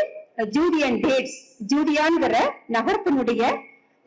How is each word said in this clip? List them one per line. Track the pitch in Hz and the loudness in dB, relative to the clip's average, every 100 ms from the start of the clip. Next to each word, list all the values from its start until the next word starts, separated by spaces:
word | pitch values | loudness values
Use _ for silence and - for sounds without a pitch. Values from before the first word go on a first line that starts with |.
| 622 - - - 214 | 0 -4 -12 -6 -2
ஜூதியன் | 233 349 320 277 226 | 0 2 2 0 0
டேட்ஸ், | - 262 254 - - - 202 | 2 0 -2 -10 -20 -12 -2
ஜூதியான்கிற | 285 302 294 311 330 254 226 571 - - | 0 2 2 2 2 2 2 0 -4 -6
நகரத்தினுடைய | 233 226 427 370 277 233 220 226 - - - _ _ | -4 0 0 0 0 0 0 0 -2 -8 -20 _ _